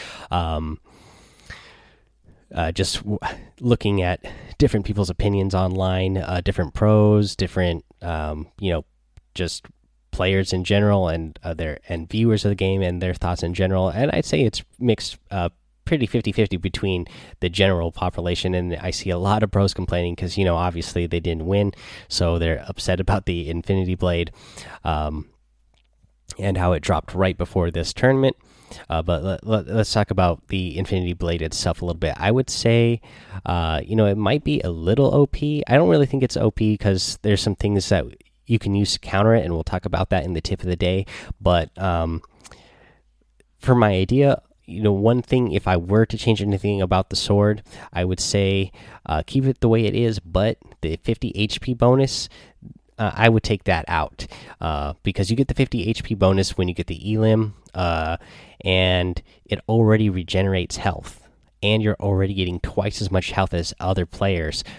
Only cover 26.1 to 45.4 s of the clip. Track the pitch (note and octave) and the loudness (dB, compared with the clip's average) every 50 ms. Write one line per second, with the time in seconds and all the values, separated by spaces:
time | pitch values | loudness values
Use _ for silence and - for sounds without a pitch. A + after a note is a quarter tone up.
26.1 | _ _ _ - - - G2 G2+ F2+ F#2 F2+ F2+ F2 D2+ - - F2 D#2+ - - | _ _ _ -18 -12 -6 -4 -2 -2 0 2 2 0 0 0 0 0 0 -2 -4
27.1 | - F#2 F#2+ F#2+ F2 - F2 - - F#2+ E2+ F2 E2 E2+ D#2+ - - - B2+ C3 | -2 0 0 0 0 -2 -6 -2 0 0 0 0 -2 -4 -4 -4 -2 0 2 4
28.1 | C3+ C3+ C3 C#3 - _ _ _ _ _ - - - - - - D#2+ E2 E2 F2+ | 4 4 2 0 0 _ _ _ _ _ -20 -20 -20 -18 -8 -4 -4 -2 0 0
29.1 | F2 D2+ E2 F#2+ F#2 - - A2 A2 G#2 C#2+ B1 - A2+ G#2 - - A2 G#2 - | -2 -2 -2 -4 -6 -6 -2 -2 -2 -2 -2 -2 -2 -2 0 2 2 0 0 0
30.1 | G#2 G2 F2+ F2 E2 - _ - - F#2 F2+ F2 - F2 F#2 - G2 F#2 F2+ F2 | 2 2 2 2 2 -2 _ -6 -6 -4 -4 -4 -4 -6 -4 -2 -2 -2 0 -2
31.1 | F2 - F2+ E2+ F2 E2 D#2+ D#2+ - - - F2+ E2 - F2 F2 E2 E2 E2 D2+ | -4 -2 -2 -2 -2 -2 -4 -4 -4 -2 -2 -2 -2 -2 -4 -6 -4 -2 -2 -4
32.1 | - - E2+ G2+ A2+ C3 B2+ - - - - A#2 A#2 A#2 A#2 A#2 A#2 A2 - - | -2 -2 0 2 2 2 0 -2 -4 0 2 4 4 6 4 4 2 -2 -6 -16
33.1 | - - - - F#2+ F#2 - - F2 F2 E2 D#2+ D#2+ D#2 - - A2 A2+ G#2+ G2+ | -20 -20 -20 -14 -14 -10 -4 -2 -2 0 0 0 -2 -2 -2 0 2 4 4 4
34.1 | G2 G#2+ G#2 G2 C#3 D3+ - D3 D3 - - F2 E2+ D#2+ D#2+ F#2 A2+ C#3 C#3 - | 2 2 0 0 0 0 0 -2 -2 -2 -2 -4 -6 -2 0 2 4 4 4 4
35.1 | - D3 C#3+ - - - D3 D3 D3+ D3 - - B2 C#3+ E3+ F3+ E3 D3 C#3+ C3+ | 6 4 4 4 2 -4 -2 -2 -2 -2 0 2 4 4 6 6 4 4 4 2
36.1 | C#3 C3+ B2+ A#2+ - - - G#2+ - - A2 G#2+ G#2+ - - G2+ F#2+ F#2 - - | 2 0 0 0 0 0 0 0 0 2 0 0 0 2 2 0 0 2 -2 -4
37.1 | - - - G#2 G2+ - - G#2+ F#2+ - - G2+ G#2 F#2+ - - G#2 F2 C2+ B1 | -8 -4 0 0 0 2 0 -2 -2 0 0 0 0 0 2 2 0 0 0 -4
38.1 | - _ _ _ _ _ _ - A#2 A2 - G2+ G2 G2+ G2+ - - - - - | -12 _ _ _ _ _ _ 0 0 0 2 0 0 0 0 0 -2 -6 -6 -4
39.1 | - G2 G#2 A2 A2+ A2+ - F2 E2+ D#2+ - - F#2+ F2+ - F#2+ - F2 F#2 - | 0 2 4 6 6 4 4 0 -2 -2 -4 -4 -6 -4 -4 -2 -2 -2 0 0
40.1 | G2 F2+ D2+ F#2 F2 D#2+ - - G2 - - F2+ F2+ - F2+ F2+ F#2 G2 F#2+ - | 0 -2 0 -2 -4 -4 -4 -4 -6 -4 -2 -4 -2 0 0 0 0 0 -2 -6
41.1 | - - - - - - - F#2 F2+ E2+ D#2+ - - F2+ F#2+ F#2 E2+ E2 E2 E2 | -12 -18 -14 -14 -12 -2 0 2 2 2 0 -2 -8 -4 -2 -2 0 0 -2 -2
42.1 | E2 D#2 - - _ _ _ - - - - _ _ _ _ _ _ _ _ _ | -4 -6 -8 -12 _ _ _ -20 -20 -20 -20 _ _ _ _ _ _ _ _ _
43.1 | _ _ _ _ _ _ _ _ _ - - - B2 A#2+ A2 G#2 F#2+ F#2+ F#2+ - | _ _ _ _ _ _ _ _ _ -6 2 2 4 6 6 4 4 2 2 2
44.1 | A#2+ C3+ C#3+ C#3 B2+ - _ _ _ _ _ - E2 G#2 G#2+ G#2 G2 G2 G#2 A2+ | 2 4 4 4 4 0 _ _ _ _ _ -14 -8 0 0 2 2 4 4 2
45.1 | A#2+ B2 - - C3 B2+ | 2 2 0 0 0 0